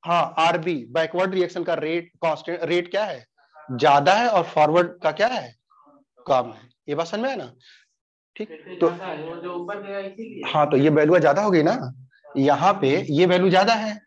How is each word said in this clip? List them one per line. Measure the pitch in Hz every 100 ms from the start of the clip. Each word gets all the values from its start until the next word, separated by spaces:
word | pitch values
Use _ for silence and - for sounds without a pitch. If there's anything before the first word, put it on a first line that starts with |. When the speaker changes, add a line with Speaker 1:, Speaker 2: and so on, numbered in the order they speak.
| 170
Speaker 1:
हाँ, | 170 143 -
आरबी | 165 170 165 156 117
backward | 127 160 170 190
reaction | 185 175 175
का | 170
rate, | 160 151 170 165 _
कांस्टेंट | 165 151 - 175
rate | 127 175 175
क्या | 190
है, | 208 139 120 _ _ - -
ज्यादा | 127 151 143 143
है | 202 240
और | 208
forward | 160 - 151 165 175 -
का | 160
क्या | 151 214
है, | 247 127 - _ _ _ _ _ _ -
कम | 131 117
है। | 110 110 _ -
ये |
बात | 143 165
समझ | 202
में | 254
है | 254
ना, | 127 127 _ - _ _ _ _ _ -
ठीक। | 214 156 - 180
तो | 170
Speaker 2:
वो | 175 185 151 160 170
जो | 175
ऊपर | 180 175 202
गया | 196 196
इसीलिए। | 196 202 226 - -
Speaker 1:
हाँ, | 156 147
तो | 143
ये | 147
value | 151 151 180
ज्यादा | 156 147
हो | 208
गई | 180
ना, | 156 247 127 - - _ - 139
यहाँ | 139 139 175
पे | 196 139 151 196
ये | 147 180
value | 180 185
ज्यादा | 185 202
है | 226 214 214